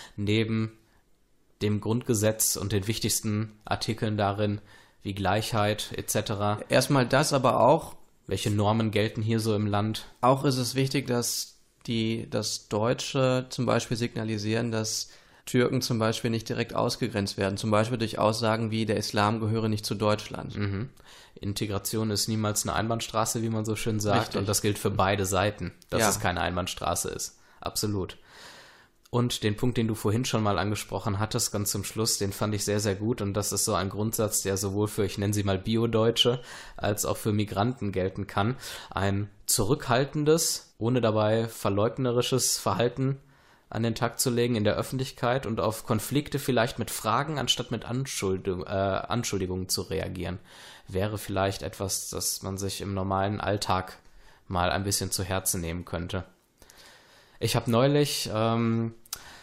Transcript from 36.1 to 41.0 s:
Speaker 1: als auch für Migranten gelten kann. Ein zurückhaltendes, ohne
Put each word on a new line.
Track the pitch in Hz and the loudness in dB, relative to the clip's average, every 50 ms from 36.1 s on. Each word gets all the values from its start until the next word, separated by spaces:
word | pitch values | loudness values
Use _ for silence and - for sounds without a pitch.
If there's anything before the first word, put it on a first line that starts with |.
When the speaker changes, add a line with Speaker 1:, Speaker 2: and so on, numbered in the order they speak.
| 113 - - 120 123 131 - - - - - - - | 4 4 4 4 2 2 -2 -10 -16 -16 -16 -16 -10
Speaker 1:
als | - - - 87 - - | -4 -2 -2 0 0 0
auch | - 101 | -2 -2
für | - - 117 104 | 0 0 0 2
Migranten | 107 104 95 - 95 104 123 127 - - 101 92 | 2 0 0 2 2 2 2 0 -2 -4 -4 0
gelten | 92 90 92 - 101 98 | 0 0 0 -2 -4 -8
kann. | - - 104 98 113 135 - - - - - - - | -4 -2 0 0 0 0 -2 -6 -12 -12 -12 -14 -8
Ein | - 90 95 98 98 101 104 - - - - | -4 -2 0 0 0 0 -2 -6 -10 -8 -4
zurückhaltendes, | - - - 104 104 120 - - - 120 123 143 139 - 151 147 147 160 165 - - - - - - _ - | 0 0 2 2 2 2 0 2 2 2 2 2 2 0 0 4 4 4 4 4 0 -2 -4 -8 -14 _ -4
ohne | 107 120 127 127 | 0 2 2 4